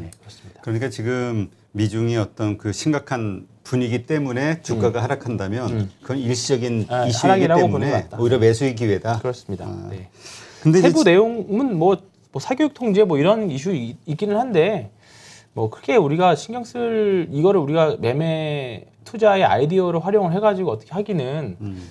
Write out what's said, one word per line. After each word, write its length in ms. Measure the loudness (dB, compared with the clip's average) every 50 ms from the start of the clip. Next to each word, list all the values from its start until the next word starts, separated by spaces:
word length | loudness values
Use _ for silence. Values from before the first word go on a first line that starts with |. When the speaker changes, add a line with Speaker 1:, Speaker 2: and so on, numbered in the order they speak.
| -14
Speaker 1:
네, 80 | -16 -18 _
그렇습니다. 440 | -20 -20 -20 -20 -20 -20 -20 -14 -8
Speaker 2:
그러니까 260 | -4 -4 -4 -4 -4
지금 640 | -6 -6 -4 -4 -2 -2 -2 -4 -4 -4 -6 -6 _ _ _ _ -4
미중의 440 | -2 -2 -2 0 -2 -2 0 0
어떤 400 | -2 -2 -4 -4 -6 -4 -4 -4
그 160 | -4 -6 -6 -6
심각한 760 | -4 -2 -2 -2 -2 -2 -4 -6 -6 -4 -6 -8 -8 -12 -18 -20 _ -10
분위기 440 | -4 -2 -2 0 0 -2 -4 -2
때문에 560 | -2 -2 -2 -2 -2 -2 -2 -2 -2 -2 -4 -4
주가가 380 | -6 -4 0 0 0 0 0
Speaker 1:
음. 20 | -2
Speaker 2:
하락한다면 680 | -4 -4 -6 -6 -6 -6 -4 -4 -4 -4 -4 -4 -4
Speaker 1:
음. 200 | -2 -4 -4 -6 -8 _
Speaker 2:
그건 180 | -10 -8 -6 -4
일시적인 680 | -2 -2 -4 -4 -2 -2 -2 -2 -2 -2 -2 -2 -4 -2
Speaker 1:
아, 180 | -2 -2 -2
Speaker 2:
이슈이기 200 | -2 -2 0 2
Speaker 1:
하락이라고 340 | 2 4 4 4 2 4 4
Speaker 2:
때문에 260 | 4 2 2 0 0
Speaker 1:
보는 40 | 0
것 200 | -2 -2 -4 -4
같다. 120 | -4 -2 0
Speaker 2:
오히려 160 | 2 2 4
매수의 360 | 6 4 4 4 0 -2 -2
기회다. 440 | 0 0 0 0 0 0 -2 -4 -2
Speaker 1:
그렇습니다. 480 | -2 -4 -6 -6 -10 -10 -10 -10 -8
Speaker 2:
아. 200 | -10 -12 -12 -12 -12
Speaker 1:
네. 180 | -12 -12 -14 -16 _ -20 -20 -20 -20 -20 -20 -20 -10 0 2
Speaker 2:
근데 160 | 4 6 6
이제 100 | 6 6
Speaker 1:
세부 160 | 6 6 6
Speaker 2:
지- 60 | 6
Speaker 1:
내용은 680 | 6 6 6 4 0 -6 -6 -4 -2 0 0 0 0 2
뭐, 200 | 2 2 2 2 -2 _ _ _ _ _ -12
뭐 80 | -10
사교육 320 | -4 -4 0 0 0 0 0
통제 320 | -2 -2 0 4 4 4
뭐 140 | 4 4 2
이런 320 | 4 4 2 2 0 -4
이슈 220 | -4 -4 -4 -4 -4
이-, 260 | -4 -4 -6 -10 -12 -8
있기는 320 | -8 -6 -4 -2 -2 -2 -2
한데 520 | -2 0 2 2 2 2 0 -4 -6 -10 _ _ _ _ -20 -20 -20 -20 -20 -20 _ _ -6
뭐 160 | -4 -4 -4
크게 280 | -6 -8 -4 2 2
우리가 380 | 4 4 2 2 2 4 4 2
신경 280 | 2 -2 -8 -10 -10 -10
쓸, 640 | -10 -8 -4 -4 -2 0 0 2 2 2 0 -2 -2
이거를 300 | -2 2 2 4 4 4
우리가 360 | 2 2 2 2 2 2 2 0
매매 840 | -2 -2 0 0 -2 -2 -2 -2 -4 -4 -4 -6 -6 -8 -10 -12 -16 _ _ _ -20
투자의 400 | -12 -4 2 4 4 4 6 4
아이디어로 560 | 4 4 2 2 2 2 0 0 2 0 -2
활용을 320 | -2 2 0 2 2 2 0
해가지고 380 | 2 2 2 2 2 -2 -4
어떻게 220 | -4 -6 -8 -10 -8
하기는 640 | -8 -6 -4 -2 -4 -2 -4 -6 -6 -6 -8 -10 -10
Speaker 2:
음. 300 | -10 -12 -10 -12 -14 -16